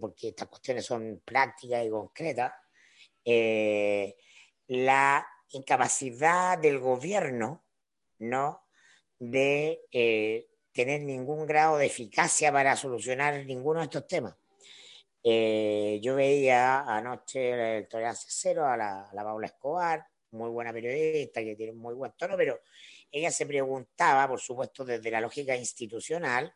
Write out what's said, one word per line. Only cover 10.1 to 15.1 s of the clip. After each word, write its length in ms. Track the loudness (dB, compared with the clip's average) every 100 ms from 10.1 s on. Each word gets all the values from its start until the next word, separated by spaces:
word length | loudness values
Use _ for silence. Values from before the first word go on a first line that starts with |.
| 2 0 -2 -6 _ _
tener 280 | -2 -2 -2
ningún 460 | -4 -6 -6 -6 0
grado 320 | 4 4 4
de 80 | 2
eficacia 680 | 0 -6 0 2 4 4
para 240 | 4 4 2
solucionar 680 | 0 -6 -4 -2 -2 -2 -6
ninguno 340 | -6 -2 -2
de 40 |
estos 220 | -2 -6 -4
temas. 280 | -4 -4 -10 _ _ -20 -20 -20 -20 _